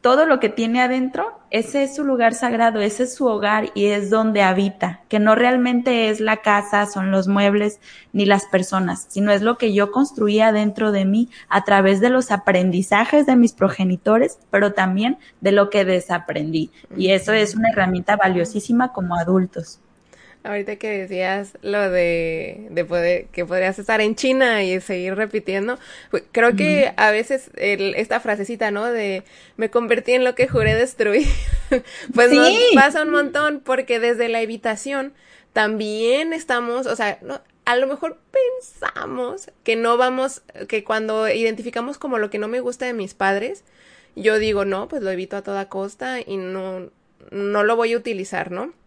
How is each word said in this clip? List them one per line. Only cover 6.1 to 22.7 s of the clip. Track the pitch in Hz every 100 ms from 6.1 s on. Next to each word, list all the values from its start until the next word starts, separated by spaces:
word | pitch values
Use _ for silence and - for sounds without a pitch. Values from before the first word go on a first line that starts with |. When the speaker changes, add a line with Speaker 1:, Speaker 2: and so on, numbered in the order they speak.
| 214
Speaker 1:
la | 214 214
casa, | 214 208 202 208 202
son | 196 190
los | 190 185
muebles, | 202 202 208 208 208 - - _
ni | 196 202
las | 196 -
personas, | 190 185 190 180 185 -
sino | 196 208
es | 202
lo | 220 233
que | 226
yo | 202 202
construía | 240 285 - 208 208 220
dentro | 214 214 202 214
de | 202 190
mí | 214 240 - -
a | 202 202
través | 196 190 196
de | 240
los | 254 254
aprendizajes | 202 202 185 185 180 190 202 240 294 285
de | 254
mis | 233
progenitores, | - 190 - 185 185 - 226 294 - _
pero | 196 202
también | 202 185 190 233 - - _
de | 196
lo | 202 202
que | 208 185
desaprendí. | 180 - 175 170 151 151 160 160 _ - 190
Y | 185
eso | 190 208
es | 214 208
una | 220 226
herramienta | 220 185 180 180 208
valiosísima | 190 180 165 208 208 233 254
como | 226 180 175
adultos. | 170 185 185 - 165 - _ _ _ - - _
Speaker 2:
Ahorita | 214 208 202 208
que | 220
decías | 202 185 185 185 196 196 -
lo | 196 208 196
de, | 180 170 170 165 160 - - 214